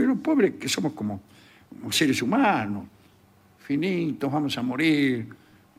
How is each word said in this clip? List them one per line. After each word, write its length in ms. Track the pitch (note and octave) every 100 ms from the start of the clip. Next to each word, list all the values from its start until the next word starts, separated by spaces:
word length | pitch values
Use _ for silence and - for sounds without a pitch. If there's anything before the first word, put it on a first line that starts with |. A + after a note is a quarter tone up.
| B3
los 120 | C4
pobres 360 | - D4+ F#3 -
que 80 | C3+
somos 240 | - D#3+
como, 300 | - G#2+ G2 - - - - -
como 200 | - -
seres 280 | - D3+ B2+
humanos, 640 | A#2+ G3 G3+ D#3 G#2 G2+ - - _ _ _ _ _ _
finitos, 720 | - C#3+ F3+ F3+ D#3+ - C#3
vamos 240 | D3 C#3+ B2+
a 40 |
morir, 640 | B2 B2+ D#3+ D3 C#3 B2 A2+ - - - _